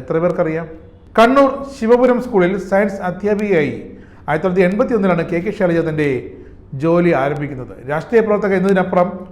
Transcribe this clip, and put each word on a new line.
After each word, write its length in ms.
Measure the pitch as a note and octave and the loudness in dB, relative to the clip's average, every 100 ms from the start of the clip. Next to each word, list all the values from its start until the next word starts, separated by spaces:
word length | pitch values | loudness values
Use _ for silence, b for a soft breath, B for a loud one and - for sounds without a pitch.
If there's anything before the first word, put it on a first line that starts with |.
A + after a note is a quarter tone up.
എത്ര 140 | B2+ D#3+ | -4 0
പേർക്കറിയാം? 460 | F3 F3 D#3+ D#3+ E3 - - - - A3 | 0 0 -2 -4 -8 -14 -20 -20 -4 4
കണ്ണൂർ 320 | A#3 C4+ C4+ - - | 4 6 4 0 -10
ശിവപുരം 460 | - A3 A#3+ B3+ A#3 | -4 2 4 4 2
സ്കൂളിൽ 300 | - G3 F3 G3+ - | 0 2 2 0 0
സയൻസ് 280 | G3 G#3 - F3+ | 0 0 -2 -6
അധ്യാപികയായി 640 | - G3+ G3+ G3+ E3+ C#3 G#2+ - - B B - | -4 -2 0 0 0 0 -4 -12 -18 B B -4
ആയിരത്തി 180 | D#3 F#3+ | -2 0
തൊള്ളായിരത്തി 200 | F#3 F3+ | 2 2
എൺപത്തി 280 | G#3 C4 A3+ | 2 0 0
ഒന്നിലാണ് 280 | G3 E3+ F3+ | 0 0 -2
കെ 80 | F#3+ | -4
കെ 80 | G3+ G#3 | -4 -2
ശൈലജ 240 | F3+ E3+ D#3+ | 0 0 -2
തൻ്റെ 180 | D3+ D3 B2 - - B B - C3+ | -2 -2 -2 -8 -18 B B -14 -4
ജോലി 280 | E3 E3+ F3 C#3+ | 0 2 2 2
ആരംഭിക്കുന്നത്. 520 | C#3+ C#3+ C#3+ C3 A2 G2 B2+ | 0 -4 -8 -10 -14 -12 -6
രാഷ്ട്രീയ 300 | D#3 - A3+ G#3+ | -6 0 2 2
പ്രവർത്തക 260 | G3+ G3+ F#3+ | 0 0 0
എന്നതിനപ്പുറം 500 | F#3+ F#3+ F#3 F3+ F#3 - - | 2 2 2 0 0 -2 -10